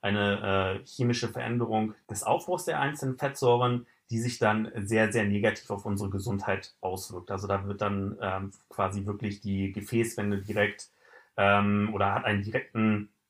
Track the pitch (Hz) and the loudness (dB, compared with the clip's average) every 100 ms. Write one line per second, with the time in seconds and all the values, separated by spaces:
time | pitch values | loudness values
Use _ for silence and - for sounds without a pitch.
0 | 101 104 101 101 104 95 95 98 - - | -2 2 2 0 0 2 2 -2 -8 -2
1 | 120 120 113 123 117 120 113 110 107 - | 0 0 -2 -4 -2 -2 0 0 -2 -6
2 | - 101 110 160 - 180 175 151 143 147 | -10 -6 0 0 0 -4 -2 -2 -2 -2
3 | 135 127 139 139 127 120 123 123 - _ | -6 -2 -4 2 4 6 4 2 -4 _
4 | _ 113 120 - 107 107 110 - 101 110 | _ -4 -2 2 2 2 0 -4 0 2
5 | 107 113 104 101 107 104 - 101 104 98 | 4 4 2 2 2 0 -6 -8 -4 -4
6 | 98 95 95 98 - 95 - _ 92 95 | -2 -4 -4 -4 -2 -4 -4 _ -6 -6
7 | - 90 - 98 98 98 98 101 104 98 | -8 -12 -8 -6 -2 -2 -2 -2 0 0
8 | 98 - 98 95 98 - _ - 95 98 | -2 -4 -4 -4 -6 -12 _ -2 -2 -2
9 | 98 101 104 101 101 98 98 104 - 117 | -4 -4 -6 -6 -4 -2 -2 -4 -2 0
10 | 113 - 104 98 98 104 104 - - _ | 0 -2 -2 -2 -2 0 0 -2 -16 _
11 | _ - _ - 101 101 101 104 107 101 | _ -20 _ 2 6 6 6 4 2 2
12 | 98 101 117 104 101 131 - 113 110 104 | 2 2 0 0 0 -4 -4 0 2 2
13 | 104 _ _ | -2 _ _